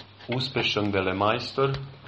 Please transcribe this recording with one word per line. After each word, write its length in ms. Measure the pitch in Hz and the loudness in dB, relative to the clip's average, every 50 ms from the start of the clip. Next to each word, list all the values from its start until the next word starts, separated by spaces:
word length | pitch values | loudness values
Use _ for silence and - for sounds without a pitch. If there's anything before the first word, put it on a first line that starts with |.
| - - - - - - | -14 -16 -20 -14 -6 -4
uspešan 640 | 120 131 131 - - 120 104 - - 104 104 101 | -4 -2 -2 -2 -2 0 0 0 0 0 0 2
velemajstor, 800 | 98 98 95 95 92 98 101 107 113 120 - - - 135 139 135 135 - - - - - - | 2 2 2 2 2 2 2 2 2 0 -2 -4 0 0 2 2 0 -4 -8 -12 -14 -16 -16